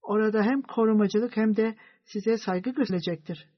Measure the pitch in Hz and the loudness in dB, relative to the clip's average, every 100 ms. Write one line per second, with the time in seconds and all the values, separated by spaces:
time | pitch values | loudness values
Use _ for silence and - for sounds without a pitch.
0 | - 208 214 214 208 277 - - 220 214 | 0 0 2 2 2 0 -2 0 2 4
1 | 202 214 240 214 220 208 220 214 - _ | 4 2 0 0 0 2 0 -4 -20 _
2 | _ 214 202 226 - 180 214 254 247 180 | _ -4 -2 -2 -2 -4 -4 -2 0 0
3 | 160 170 - 165 - | -2 -8 -8 -12 -14